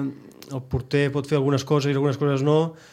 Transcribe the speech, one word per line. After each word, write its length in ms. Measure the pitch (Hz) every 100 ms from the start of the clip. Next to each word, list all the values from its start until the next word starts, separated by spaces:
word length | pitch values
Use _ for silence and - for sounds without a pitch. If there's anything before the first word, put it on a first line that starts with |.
| 139 - - - - 135
el 60 | 131
porter 380 | 131 - 143 143
pot 160 | 143 135
fer 80 | 147
algunes 280 | 135 139 -
coses 240 | 147 139
i 40 | 139
algunes 200 | 143 139
coses 240 | 147 139 139
no. 260 | 156 160 160 -